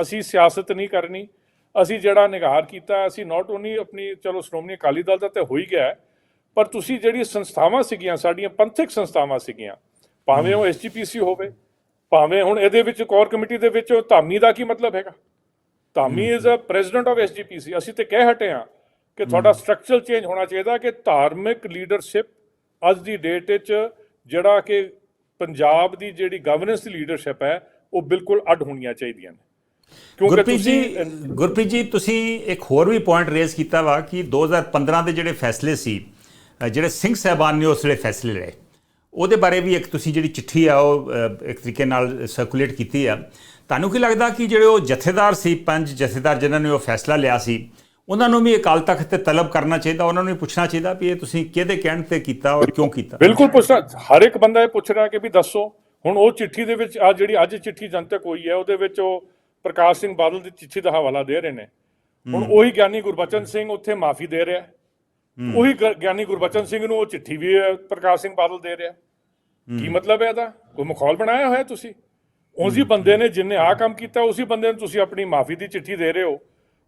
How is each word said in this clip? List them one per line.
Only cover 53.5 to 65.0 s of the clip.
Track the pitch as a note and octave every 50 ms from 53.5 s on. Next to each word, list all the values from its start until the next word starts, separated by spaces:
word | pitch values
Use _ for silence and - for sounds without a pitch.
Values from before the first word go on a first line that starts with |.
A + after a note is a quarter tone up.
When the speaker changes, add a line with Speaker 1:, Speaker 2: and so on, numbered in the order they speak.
| C#4+ B3+ G#3+ - C4 G#3+
Speaker 1:
ਹਰ | - - - - - - C3+ E3+
ਇੱਕ | G#3 A#3+ - G#3+
ਬੰਦਾ | G#3+ A3 A3+ A#3 A#3
ਇਹ | A3+
ਪੁੱਛ | A3+ G#3 - -
ਰਿਹਾ | G3+ G#3+ G#3+ G#3
ਕਿ | A3 G#3
ਵੀ | G3+ A#3
ਦੱਸੋ। | F3+ F#3 D#3+ - - G#3 G#3 G#3+ - _ _ _ _ _ -
ਹੁਣ | E3 G3+ G3+
ਉਹ | G#3 A#3
ਚਿੱਠੀ | A#3 A#3 A3+ F#3 - - A#3
ਦੇ | G#3+ A#3
ਵਿੱਚ, | A3 A#3 F#3 D#3+ F#3
ਆ | G3 F#3+ G3
ਜਿਹੜੀ | F3+ G3+ G#3 A3 A3+ A3
ਅੱਜ | F3+ G#3+
ਚਿੱਠੀ | G3 - G#3+ F#3+ - G#3+ G3
ਜਨਤਕ | E3+ F3 E3+ E3 G3+ F#3+ -
ਹੋਈ | F3 E3 E3+ E3 E3
ਹੈ, | F3
ਉਹਦੇ | F#3 F#3 G3 G3
ਵਿੱਚ | F#3 G3 F#3+ G3 G3+
ਉਹ | F#3+ F#3 F#3 F3+ F#3 _ _ _ _ _ _ _ -
ਪ੍ਰਕਾਸ਼ | F3 E3 F3+ E3+ F3 F3 F3
ਸਿੰਘ | G#3 G3+ F3
ਬਾਦਲ | D#3+ D#3+ E3 F3+ F#3+
ਦੀ | F3 F#3
ਚਿੱਠੀ | F3+ _ D#3+ C#3 - G3
ਦਾ | F3+ F3
ਹਵਾਲਾ | D3+ D#3+ D3 C3+ C3+ C#3 C3+
ਦੇ | C3 C#3+ E3+
ਰਹੇ | E3 D#3
ਨੇ। | C3 A#2 G#2+ - _ _ _ _ _ _ _ _ _ _ - B2 C#3
ਹੁਣ | - A3
Speaker 2:
ਹੂੰ। | - G#3 G#3+
Speaker 1:
ਉਹੀ | A3+ B3
ਗਿਆਨੀ | - G#3 G3+ G3 G#3+ A3
ਗੁਰਬਚਨ | G3+ G3+ F3 F3 F3 F3 G#3 G#3+ G#3
ਸਿੰਘ | - - G#3+ G#3+ G#3+
ਉੱਥੇ | G#3 G3+ - G#3+ G#3
ਮਾਫੀ | G3 E3 D3 C3+ - E3+ D#3
ਦੇ | D#3+ E3 E3+
ਰਿਹਾ | E3+ F3+ F3+
ਹੈ। | F3 - _ _ _ _ _ _